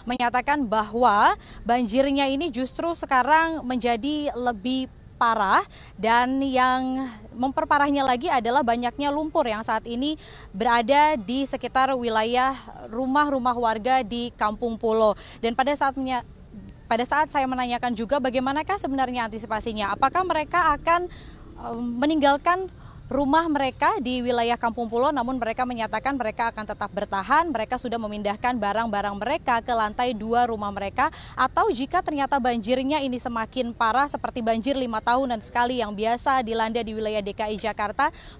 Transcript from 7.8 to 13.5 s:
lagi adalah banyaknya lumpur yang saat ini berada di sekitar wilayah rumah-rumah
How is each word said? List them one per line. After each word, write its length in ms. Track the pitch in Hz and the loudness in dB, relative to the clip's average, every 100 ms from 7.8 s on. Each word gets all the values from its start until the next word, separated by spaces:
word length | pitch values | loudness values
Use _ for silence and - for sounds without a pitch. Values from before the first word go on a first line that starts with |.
| 285 285 | 4 2
lagi 240 | 269 247 339 | 2 0 0
adalah 320 | 269 226 262 | 0 2 2
banyaknya 480 | 240 233 240 233 285 | 2 0 -2 -2 -2
lumpur 400 | 285 311 330 254 | 0 -2 0 0
yang 160 | 214 | -2
saat 240 | 226 220 233 | -2 -4 -2
ini 320 | 233 285 311 - - - | -2 -2 -4 -10 -18 -14
berada 640 | 190 240 233 226 285 302 302 | -2 2 2 4 6 6 2
di 320 | 190 254 269 | -2 -4 -2
sekitar 480 | 262 247 262 262 262 | -4 -2 2 2 2
wilayah 560 | 233 220 226 247 262 262 - - - | 0 0 2 2 2 -2 -10 -16 -10
rumah-rumah 640 | 226 262 277 294 269 247 | -4 0 2 2 2 0